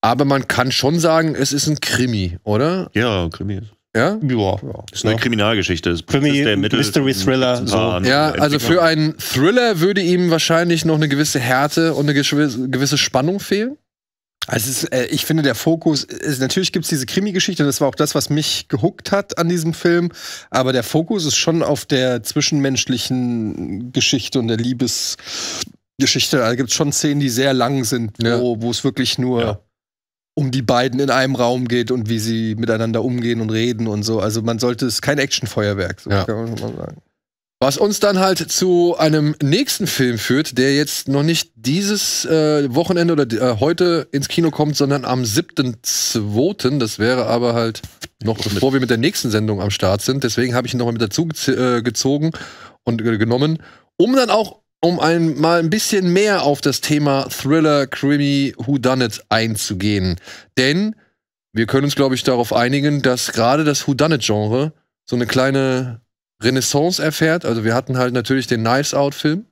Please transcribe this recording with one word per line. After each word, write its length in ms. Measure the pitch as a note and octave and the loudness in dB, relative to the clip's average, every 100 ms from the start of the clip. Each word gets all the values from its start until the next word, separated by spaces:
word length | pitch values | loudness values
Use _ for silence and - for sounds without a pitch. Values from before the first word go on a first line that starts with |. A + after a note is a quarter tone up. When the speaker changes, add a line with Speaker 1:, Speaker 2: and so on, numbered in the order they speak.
Speaker 1:
Aber 240 | A2 A#2+ C#3 | 2 2 2
man 220 | C#3 B2 | 2 0
kann 240 | - B2+ | 0 0
schon 280 | - C3 E3+ | 0 0 2
sagen, 340 | E3 D#3+ E3 C#3 | 4 4 2 0
es 160 | C#3 | -2
ist 140 | C#3+ D#3 | 0 -2
ein 120 | D3 | -2
Krimi, 580 | - - B2+ A2 F2+ F2+ | -2 0 0 0 -2 -4
oder? 460 | - G#2 D3 F#3 F3 | -2 2 2 0 -2
Speaker 2:
Ja, 340 | G#2 A#2+ G2+ E2+ | 0 0 0 -2
Krimi. 300 | - G2 G2 A2 _ _ A2+ | -4 -8 -8 -10 _ _ 0
Speaker 1:
Ja? 240 | C#3 G#3+ | 0 2
Speaker 3:
Ja. 340 | A#3+ B2 G2 F#2+ C#3 - - | 0 2 2 0 -6 -12 -12
Speaker 2:
Ist 120 | - A2 | -4 -2
eine 80 | A2 | 0
Speaker 3:
Ja. 40 | |
Speaker 2:
Kriminalgeschichte. 680 | B2+ A#2 G#2 A2+ F2 E2+ - | 0 2 2 2 0 -2 0
Es 160 | E2+ - | -2 0
Speaker 3:
Krimi, 240 | C#3+ D3 C#3+ | 0 2 2
Speaker 2:
ist 60 | C#3 | 2
der 120 | G2+ | 2
Mittel-, 200 | G#2 A2+ | 0 0
Speaker 3:
Mystery 360 | G#2+ G2+ C3+ | 0 0 0
Thriller, 440 | B2+ - C3 B2+ B2 | 0 0 2 2 0
Speaker 2:
gibt's 140 | B2 | 0
ein 40 | G2 | 0
paar 260 | F#2 F2+ | 0 0
Speaker 3:
so. 60 | F#2+ | 2
Speaker 1:
Ja, 180 | C3+ D#3 | 2 2
Speaker 2:
andere 140 | - | 0
Speaker 1:
also 160 | D3 C#3+ | 0 0
für 60 | A#2 E3+ | 2 4
Speaker 2:
Entwicklungen. 180 | E3 D#3+ D#3 | 4 2 0
Speaker 1:
einen 80 | - | -2
Thriller 600 | - C3 D#3 B3 A#3+ F#3 | -6 0 4 4 2 2
würde 220 | F3 G3+ | 2 2
ihm 280 | F3 F3+ F3+ | 2 2 4
wahrscheinlich 560 | D#3+ - E3 F3 E3 D#3+ | 2 2 2 2 0 2
noch 100 | D#3 | 2
eine 120 | D#3 | 2
gewisse 300 | C#3 D3 C#3+ | 2 0 0
Härte 560 | A#2+ B2+ D3 - E3 C#3 | 0 2 2 2 0 2
und 100 | D3 | 0
eine 80 | |
gewische-, 560 | C#3+ C#3 D3 D3 A2+ C3 | 0 0 0 0 -2 -4
gewisse 280 | C3 C3+ C#3+ | -2 0 0
Spannung 400 | - B2 C#3+ G3 | 0 0 0 -2
fehlen. 380 | - G3+ A#3 D4 _ _ _ _ _ _ - | -2 -2 -2 -8 _ _ _ _ _ _ -4
Speaker 4:
Also 220 | A2+ A2+ | -4 -2
es 140 | B2+ | -4
ist, 100 | - | -2
äh, 120 | C3 B2 | -2 -2
ich 180 | C3+ - | -4 0
finde, 180 | D#3+ | 0
der 100 | C#3+ | 2
Fokus 500 | A2+ - D#3+ D#3+ D3 - | 0 0 2 2 0 -4
ist, 340 | - - C3+ | -8 -6 -2
natürlich 320 | C3 F#3+ F#3+ | 0 0 0
gibt's 160 | F#3+ D#3 | -2 -2
diese 180 | D#3 C3 | -4 -2
Krimi-Geschichte, 580 | - G#3 F3+ F3+ F3+ C#3+ | -2 -2 -2 -2 0 0
das 160 | C#3 | 2
war 60 | C#3 | 0
auch 60 | - | 0
das, 200 | D3+ D3 | 0 0
was 140 | - | 0
mich 380 | D3 D3+ - - | -2 0 -4 -4
gehuckt 420 | B2+ D#3+ - - | 0 0 -2 -2
hat 260 | G3 G3 - | -2 -2 -2
an 100 | E3+ | 0
diesem 240 | F3 D#3+ | 0 -2
Film, 380 | D#3+ F3 E3+ E3+ - - - - | 0 2 2 0 -6 -14 -16 -4
aber 220 | B2 C3 | 0 2
der 100 | C3 | 0
Fokus 420 | A2+ D3+ E3+ G#3+ D#3 | 0 -2 0 -2 0
ist 100 | A#2 | 0
schon 260 | - E3 | 0 0
auf 240 | D3 C3+ - | 0 -2 0
der 380 | C3+ B2+ B2 | 0 0 -2
zwischenmenschlichen 1700 | A2+ - C#3+ D3+ C#3 B2+ - B2+ - B2+ B2 A#2+ A2 - E2+ F#2+ B2 | -2 -2 0 0 0 -2 -2 -2 -2 -2 -2 -2 -4 -6 -8 -8 -4
Geschichte 480 | B2+ - - - C3+ | -2 0 0 -2 -2
und 80 | A#2 | 0
der 100 | A2 | -2
Liebesgeschichte. 1800 | A#2+ B2 B2 - - - - - - - - _ _ _ C3+ C3+ - D3 | -2 -2 -2 -2 -6 -8 -10 -10 -8 -8 -12 _ _ _ 0 2 2 2
Da 180 | A2+ A#2+ | 2 0
gibt's 180 | B2+ | -2
schon 180 | - D3 | 0 0
Szenen, 280 | C#3+ D3+ C#3+ | 0 0 2
die 100 | C#3 | 0
sehr 240 | A#2 C3+ | 2 2
lang 300 | C3+ A#2+ C#3 | 2 2 0
sind, 300 | A#2 B2+ A2+ - | -2 -2 -4 -2
Speaker 1:
Ja. 160 | A#2 A#2+ | 0 2
Speaker 4:
wo, 220 | B2 A#2 | 0 -2
wo 100 | A#2 | -2
es 120 | A#2 | -2
wirklich 340 | C#3 B2 B2 - | -4 -2 -2 -2
nur 220 | B2+ B2 | 0 0
Speaker 2:
Ja. 180 | A2+ G2+ _ _ _ _ _ _ _ - | -2 -4 _ _ _ _ _ _ _ -4
Speaker 4:
um 160 | C#3 | -2
die 100 | B2+ | -2
beiden 360 | A2 B2 C3 B2 | 2 2 2 0
in 100 | C#3 | 2
einem 240 | B2 C3 B2+ | 2 2 2
Raum 320 | A#2+ B2+ B2 | 0 0 0
geht 240 | A#2+ A2+ | 0 0
und 160 | B2+ A2 | -2 -2
wie 100 | A2+ | -2
sie 360 | A2+ A2+ A2+ G#2+ | -2 -2 -2 -4
miteinander 480 | A#2 A2 A2+ A2+ | -2 0 0 0
umgehen 380 | B2+ B2 A#2 A#2 | -2 -2 -2 -2
und 80 | A2 | -2
reden 360 | A2 A#2+ A2+ A2+ | 0 0 0 -2
und 160 | G#2 | -2
so. 160 | G#2 A2 | -2 0
Also 220 | G2+ A2 | 0 -2
man 160 | A2 A#2 | -2 0
sollte, 280 | B2 A#2 C3 | -2 0 -2
es 80 | A2 | -2
ist 60 | |
kein 180 | - D3 | -2 -2
Actionfeuerwerk, 800 | C#3 - A2 - G#2 G2+ F#2 F#2+ | -2 -4 -4 -2 -2 0 -4 -6
so 100 | - | -2
Speaker 1:
Ja. 140 | G2 | -2
Speaker 4:
kann 120 | F#2+ A2 A2+ | 0 -4 -4
man 120 | A2+ | -6
schon 180 | A2+ - | -8 -8
mal 100 | - | -12
sagen. 120 | - _ _ _ _ _ _ | -14 _ _ _ _ _ _
Speaker 1:
Was 140 | C3+ C3+ | -2 2
uns 220 | G#3 G3+ | 0 2
dann 200 | G3+ F#3+ | 2 4
halt 300 | F#3+ F3 D#3+ | 2 2 -2
zu 460 | - F#3 F3 F3 E3+ | 0 2 4 4 2
einem 380 | D#3 D#3 D3+ D3+ | 2 4 2 0
nächsten 420 | C#3 F3 C#4 - F#3 | 0 0 0 -2 -4
Film 320 | - B2+ A#2 | 0 0 0
führt, 400 | - B2+ D3+ B2+ | 0 0 0 0
der 200 | C3 C#3 | 2 2
jetzt 320 | D3+ - - | 0 -4 -2
noch 140 | C#3 | 0
nicht 280 | D3+ E3 - _ | 2 0 -4 _
dieses, 680 | A2+ D#3+ G3+ G#3 - - | -2 -2 0 -2 -2 -4
äh, 500 | - D#3+ D3+ D3+ C#3+ | 0 2 2 2 2
Wochenende 380 | B2 E3+ F3+ E3+ | 0 0 2 2
oder, 120 | D#3 C#3 | 2 0
äh, 260 | A2+ B2+ A2+ | 0 0 2
heute 480 | C#3 F3 F3+ E3+ C3 | 0 2 2 2 -2
ins 160 | C#3+ C#3 | -6 -4
Kino 200 | - E3 | 0 0
kommt, 280 | - D3+ D3 | 2 0 2
sondern 260 | C#3 C#3+ | 0 0
am 220 | B2 B2+ A#2+ | -2 -2 0
siebten 500 | G#2 - - C3 A2+ | -2 -2 -2 -4 -4
zweiten. 1000 | - - - A#2 G#2 G#2 D#3+ G3+ B2+ C#3+ | -6 -4 -2 -2 -2 0 0 0 -2 0
Das 200 | A2+ - | -2 0
wäre 260 | G#2+ B2+ B2 | 0 2 0
aber 300 | A#2 A#2+ A#2 | 0 0 0
halt 260 | A2+ A2 - - - _ | -2 -4 -14 -18 -18 _
noch 140 | G#2+ A2+ | -4 -2
bevor 340 | - G2+ C3+ | -2 0 2
wir 80 | C3+ | 2
mit 100 | B2+ | 0
der 80 | A#2 | 0
nächsten 320 | C3+ - B2+ | 0 -2 0
Sendung 320 | G#2+ G#2+ G2+ | 0 0 -2
am 100 | G2 | -2
Start 300 | G2 F#2+ G2+ | 0 0 0
sind. 220 | - C3+ | 0 -2
Deswegen 320 | B2+ A2 B2+ A#2+ | -2 -2 0 0
habe 120 | A#2 | -2
ich 60 | |
ihn 40 | B2 | -2
noch 80 | A#2+ | -2
mal 80 | |
mit 80 | A2+ | 0
dazu 240 | A2 - E3 | -2 -2 -4
gez-, 240 | D3+ - | -2 -2
äh, 320 | A#2+ B2+ A#2+ | 0 2 2
gezogen 500 | A#2 A2 C3 C#3+ D#3 - - - - _ - | -2 -2 -2 0 -2 -4 -14 -18 -20 _ -4
und, 160 | A#2 A2+ | -2 0
äh, 120 | A2 | 0
genommen, 440 | A#2 A#2+ D3+ D#3+ - - _ _ | 0 2 0 -2 -8 -20 _ _
um 180 | F#3+ C4 | 2 4
dann 140 | A#3+ | 4
auch, 300 | G3+ G3+ - _ _ | 2 0 -8 _ _
um 220 | E3+ F3 | 0 2
ein, 360 | D#3 E3+ E3 C3+ | 2 2 2 2
mal 220 | D#3+ E3+ | 2 2
ein 100 | E3 | 2
bisschen 440 | G#3+ - G#3 F#3 | 0 0 0 2
mehr 300 | F3 G#3 G3 | 2 2 2
auf 180 | C#3 C#3+ | 0 0
das 180 | D3 C3 | 0 -2
Thema 480 | - D3+ D3 C3+ C3 | 0 0 2 0 -2
Thriller, 600 | - C3+ D#3+ D#3 D3 C3+ | -6 0 2 4 2 0
Krimi, 640 | - C#3 C#3+ C#3+ C#3 C#3 - | -2 0 2 2 0 0 -4
Whodunit 680 | A2+ C#3+ A#2+ C3 A#2+ - - | -2 0 2 2 0 -4 -2
einzugehen. 880 | A2 A2+ G#2+ - G2 G#2 G#2 F#2 E2+ - - - - | 0 0 -2 -6 -2 0 0 0 -2 -8 -20 -8 0
Denn 380 | C3 D#3+ G#3+ A3 _ _ _ _ _ | 2 2 -2 -6 _ _ _ _ _
wir 140 | G#2+ A2+ | -4 0
können 180 | C3+ | 2
uns, 120 | C#3+ C#3+ | 0 0
glaub 160 | C#3 | 0
ich, 100 | B2+ | 2
darauf 300 | - B2+ A#2 | 0 2 2
einigen, 480 | A#2 B2 C#3 D3 D3 | 2 2 2 0 2
dass 320 | C3 B2 - | 2 0 -2
gerade 320 | - A#2 C#3+ D3+ | 0 2 4 2
das 200 | C#3+ - | 0 -2
Whodunit-Genre 880 | C#3 D3+ D3+ - G#2+ G#2+ A#2+ D3+ - _ _ | 0 2 2 0 0 0 0 -2 -6 _ _
so 140 | _ B2 | _ -4
eine 80 | A#2 | -2
kleine 760 | C3 C3 C3+ C3+ B2+ B2+ A#2 _ _ _ _ | 0 2 2 0 0 -4 -10 _ _ _ _
Renaissance 600 | A2+ B2+ A#2+ C#3+ D#3+ F#3 | 0 0 0 0 0 0
erfährt. 400 | D3+ D3+ D#3+ E3+ | -4 0 0 0
Also 220 | - A2+ A2 | -2 -2 0
wir 100 | A#2 | 0
hatten 220 | C3 B2+ | -2 -2
halt 160 | B2+ | 0
natürlich 340 | B2 A2+ C3+ A#2+ | -2 0 -2 0
den 140 | A#2+ | -2
Knives 320 | A2+ B2+ D3 | 2 0 0
Out-Film. 500 | C#3 C#3+ C#3+ D#3 E3 A3+ | 0 -2 -2 -2 -2 -6